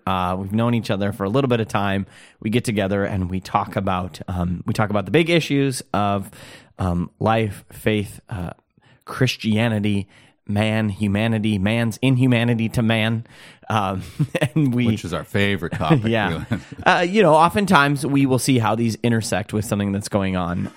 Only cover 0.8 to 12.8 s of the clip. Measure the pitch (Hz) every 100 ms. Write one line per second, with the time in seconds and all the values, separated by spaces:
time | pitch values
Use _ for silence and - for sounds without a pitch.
0.8 | 104 98 101 - 98 117 135 120 107 107
1.8 | 101 98 95 - - - 110 113 - 104
2.8 | 95 101 98 98 90 92 - 104 98 110
3.8 | 98 92 92 - - 92 87 85 - 107
4.8 | 104 104 95 139 165 170 - 143 139 127
5.8 | - 98 104 101 95 - - - - -
6.8 | 92 87 87 - 104 113 110 98 - -
7.8 | 110 107 98 - - 92 85 - _ _
8.8 | _ _ - - 127 - 110 107 117 107
9.8 | 104 101 95 - - _ - 101 110 110
10.8 | 107 98 104 101 113 110 107 104 98 117
11.8 | 117 - 131 127 131 120 120 117 113 -